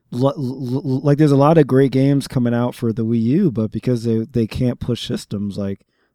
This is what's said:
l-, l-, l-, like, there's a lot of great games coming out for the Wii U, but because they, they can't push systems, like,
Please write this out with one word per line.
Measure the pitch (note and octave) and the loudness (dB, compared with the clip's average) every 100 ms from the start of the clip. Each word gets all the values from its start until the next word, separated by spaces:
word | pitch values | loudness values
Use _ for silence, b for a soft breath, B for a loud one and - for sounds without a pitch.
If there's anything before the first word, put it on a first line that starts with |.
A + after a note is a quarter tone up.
| _ | _
l-, | A#2+ C3+ | -2 -2
l-, | D3+ | -2
l-, | B2+ C3+ B2+ B2+ D#3+ C3 | -6 -6 -6 -4 -2 -2
like, | C#3+ C#3+ | 0 4
there's | D3+ | 4
a | C#3 | 6
lot | C#3 E3 | 6 6
of | C3+ | 4
great | B2+ C#3 | 4 4
games | C3 C#3 C#3 - | 2 2 0 -2
coming | - A#2+ | -2 0
out | A#2+ B2 - | 0 -2 -2
for | A#2 | -4
the | A2 | -2
Wii | A2 A#2 | -2 0
U, | A2+ D#3 F#3+ | 0 2 0
but | A2 G#2+ | 0 -4
because | A2 B2+ B2 | -4 -2 -2
they, | A#2 A2+ | 0 -2
they | A2+ B2 A2 | -2 -2 -2
can't | - B2+ B2+ | -2 -2 -2
push | - A#2 - | -6 -6 -6
systems, | B2 - G#2+ G2+ G2 | -8 -6 -6 -6 -6
like, | G2 G2 _ _ _ | -6 -8 _ _ _